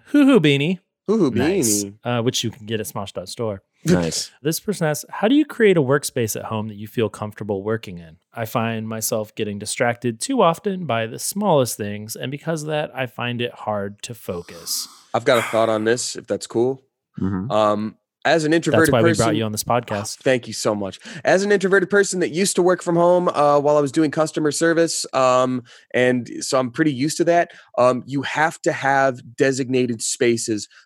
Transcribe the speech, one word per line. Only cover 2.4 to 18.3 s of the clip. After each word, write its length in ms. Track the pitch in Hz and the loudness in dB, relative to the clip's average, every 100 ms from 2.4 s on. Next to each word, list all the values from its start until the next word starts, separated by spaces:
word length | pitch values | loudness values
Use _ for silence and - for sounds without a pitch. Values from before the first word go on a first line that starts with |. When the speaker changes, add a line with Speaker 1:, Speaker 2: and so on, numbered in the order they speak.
Speaker 1:
you 60 | 117 | -4
can 140 | - | -8
get 140 | 104 110 | -8 -6
at 80 | 104 | -6
smosh 260 | 110 98 | -8 -10
dot 160 | - 92 | -10 -12
store. 340 | - 113 101 _ _ | -8 -6 -6 _ _
Speaker 3:
Nice. 460 | - 180 170 - - _ | 0 2 0 -4 -8 _
<laughs> 60 | |
Speaker 1:
This 180 | 139 165 | -4 -4
person 260 | - 190 160 | -4 -2 -2
asks, 180 | 147 - | -4 -8
"How 160 | - 214 | -2 2
do 80 | |
you 100 | 285 | 2
create 320 | 302 - 214 170 | 2 2 4 4
a 60 | |
workspace 540 | 127 143 - - 113 120 | 4 2 0 -4 -4 -4
at 80 | |
home 240 | 95 110 107 | -6 -6 -6
that 80 | 101 | -10
you 100 | 107 | -8
feel 220 | - 107 | -2 -2
comfortable 560 | - 107 - 107 101 | -2 -10 -8 -6 -6
working 340 | 101 110 110 87 | -4 -6 -6 -16
in? 200 | 82 82 _ | -18 -20 _
I 120 | - | -10
find 440 | 113 123 113 113 110 | -4 -2 -2 -4 -6
myself 460 | 113 110 113 104 | -6 -4 -4 -6
getting 240 | - 104 101 | -6 -6 -6
distracted 640 | 104 - 123 117 123 113 | -8 -2 0 0 -4 -4
too 220 | - 269 | -4 2
often 440 | 180 165 208 190 160 | 2 2 -4 -6 -4
by 200 | 113 113 | -4 -4
the 100 | 135 | -6
smallest 580 | - 196 208 151 120 - | -8 -2 2 4 2 -2
things, 380 | 104 104 107 | -6 -8 -10
and 160 | - 131 | -10 -8
because 320 | 143 - 165 | -8 -6 -6
of 60 | 151 | -4
that, 260 | 151 156 | -4 -6
I 120 | 123 127 | -6 -8
find 340 | - 120 120 | -6 -6 -4
it 120 | 120 | -4
hard 480 | - - 104 101 104 | -6 -4 -4 -4 -10
to 120 | - | -16
focus." 720 | 117 - 90 85 87 85 - - - _ | -14 -10 -10 -10 -14 -8 -8 -8 -16 _
Speaker 2:
I've 120 | 117 | -2
got 140 | 120 123 | 2 2
a 40 | |
thought 260 | 107 110 113 | 2 2 2
on 140 | 110 | 2
this, 300 | 110 120 - | 2 0 -2
if 140 | - - | -8 -6
that's 180 | 101 - | -6 -4
cool. 380 | 117 123 135 _ _ _ - | -2 -2 -2 _ _ _ -6
Speaker 3:
Mm-hmm. 300 | 95 98 101 | -4 -4 -2
Speaker 2:
Um, 460 | 107 107 104 107 - _ _ | 2 2 0 -4 -10 _ _
as 200 | - | 0